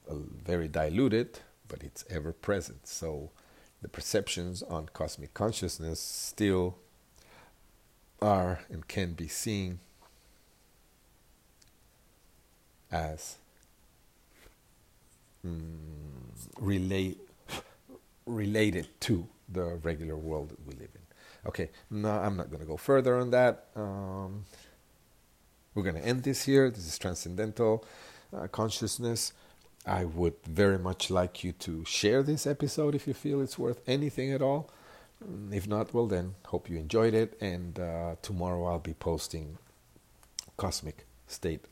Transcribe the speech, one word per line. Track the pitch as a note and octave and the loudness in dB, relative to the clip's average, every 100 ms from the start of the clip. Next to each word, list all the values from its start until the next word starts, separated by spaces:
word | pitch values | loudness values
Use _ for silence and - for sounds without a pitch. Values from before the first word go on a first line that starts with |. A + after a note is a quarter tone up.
| - | -10
uh, | |
very | D2 D2 - - F2 D#2+ | -10 -10 -10 -2 0 0
diluted, | D#2 D#2 F2+ C3 A2 B2 - - _ - | 0 2 4 4 4 0 -8 -20 _ -16
but | - | -12
it's | D2 - - | -12 -14 -6
ever | E2 D#2 | -4 -4
present. | - - G2+ - C#2 - | -4 0 0 0 -12 -12
So | - E2 D2 D2+ - - - - - | -8 -6 -6 -8 -16 -20 -20 -20 -18
the | - | -14
perceptions | - - G#2+ G2+ - F2+ F2+ | -10 0 0 2 -4 -4 -6
on | C#4 E2 D#2+ | -4 -6 -6
cosmic | - D#2 - D2 | -4 -6 -6 -10
consciousness | - G#2 A2 F2 - D#2+ E2 | -2 0 0 -4 -4 -6 -4
still | - - - - G#2 F#2 F2+ - - _ _ - - - - _ - _ _ _ _ - | -6 -8 -6 2 4 4 2 -2 -18 _ _ -20 -20 -20 -20 _ -20 _ _ _ _ 2
are | G#2 G2 F2+ F2+ - | 6 6 4 0 -6
and | E2+ - | -12 -6
can | - F2+ | -2 -2
be | E2 E2 | -4 -6
seen | - A#2 G2+ F#2 F2+ - - - - _ _ _ _ _ _ _ _ _ _ _ _ _ _ - _ _ _ _ _ _ _ _ _ _ _ - | -4 -2 -2 -2 -6 -12 -20 -20 -20 _ _ _ _ _ _ _ _ _ _ _ _ _ _ -20 _ _ _ _ _ _ _ _ _ _ _ -6
as, | E2 D#2 D2+ - - _ _ _ _ _ _ _ _ _ - - _ _ _ _ _ _ _ _ - | -4 -2 -6 -10 -16 _ _ _ _ _ _ _ _ _ -20 -20 _ _ _ _ _ _ _ _ -12
mm, | F2 E2 D#2+ D#2+ D#2 D2+ D2+ C2 B1 A1+ A#1 - | -8 -6 -8 -10 -12 -12 -12 -14 -16 -16 -16 -4
relate, | G2+ G2 F#2 F#2+ F#2+ - - - - - - - - - _ _ | 0 2 2 2 0 -4 -14 -20 -12 -10 -12 -20 -20 -20 _ _
related | - A2+ G2+ G#2+ G#2+ F2 D#2 - | -6 -2 2 4 4 2 -4 -6
to | - F#2+ - - - | 2 2 0 -14 -8
the | F2+ E2+ E2+ | -4 -2 -2
regular | D#2+ D2+ D#2+ | -2 -2 -4
world | D#2 D#2+ D#2 D2+ | -6 -4 -4 -6
that | - | -12
we | - | -14
live | B1+ - | -14 -16
in. | - - - - - - | -20 -20 -20 -20 -12 -8
Okay, | - E2 - - | -4 -6 -6 -8
no, | G#2+ G#2+ | -2 0
I'm | G#2 G2+ F#2+ | 2 0 0
not | - | -4
gonna | D#2 | -8
go | D#2+ D#2 | -6 -4
further | - C3+ B2+ B2 | 6 6 8 4
on | B2 | 6
that. | B2 B2 A#2 - | 6 6 4 -6
Um, | A2 G#2 G2 F#2+ F#2+ F#2+ G2+ F#2+ - - - _ _ _ _ _ _ _ _ _ | -6 -4 -4 -6 -6 -6 -8 -12 -18 -20 -20 _ _ _ _ _ _ _ _ _
we're | G#2 | -2
gonna | F#2 D#2+ | 0 0
end | E2+ B2+ | 0 0
this | C3+ C3 | 0 0
here. | C3+ C3+ C3 | 6 6 6
This | A#2 E2 | 2 -8
is | - | -4
Transcendental, | F#2 F2 F2 F2+ G#2+ G#2 A2+ A2 - - - - - | -4 -4 -6 -4 -2 2 4 4 0 -20 -20 -20 -12
uh, | - - | -10 -6
Consciousness. | - A2 - A2 - A#2+ A2+ - - - - - - | -2 0 0 -4 -2 -2 -2 -4 -8 -20 -20 -20 -12
I | - F#2 | -2 0
would | F2 D#2+ E2+ - | 0 2 0 0
very | E2 D#2+ G2+ F#2+ | -4 6 6 6
much | F#2 F#2 - | 2 -2 2
like | F#2 F2+ - | 2 2 0
you | F2+ | -6
to | - - E2 | -6 -6 -6
share | E2 - G#2 C3 | -2 2 6 6
this | C#3 D3+ C#3 | 4 2 0
episode | D3 C#3 - D3+ | 0 0 2 2
if | D3 - | 2 -2
you | |
feel | C3 D3 C#3 | -4 0 0
it's | C3 - | 0 -2
worth | - A#2+ - | -2 -2 0
anything | C3+ D3 - C3 | 2 2 -2 -2
at | C3+ | 2
all. | C3+ C#3+ D3+ - - - - - | 4 2 -2 -14 -20 -20 -20 -18
Mm, | G#3+ B2+ G2+ | -12 -10 -4
if | G2+ G2 | -2 0
not, | G#2 A2+ | 0 2
well | A#2+ A#2 | 2 2
then, | F#2 F2+ F#2+ - | 2 0 -6 -4
hope | F2 - | -4 -2
you | E2 | -6
enjoyed | D2+ A2+ A2+ | 2 4 6
it. | A2 A2 - | 6 2 -2
And, | G2+ F2+ F2 F#2 | -4 -4 -6 -6
uh, | F2 E2 E2+ E2+ | -4 -2 -4 -6
tomorrow | - F#2 F2+ F2 F2 | -4 -2 0 0 0
I'll | E2 | 0
be | E2+ | -4
posting | D#2+ E2+ E2 - E2 D2+ D#2 - _ _ - _ - - - - - | -4 -2 -2 -2 -6 -8 -12 -18 _ _ -20 _ -20 -14 -14 -12 -4
Cosmic | - - - - - - - | -2 -2 -6 -12 -18 -20 -16
State | - E2+ D#2 - | -6 -4 -4 -6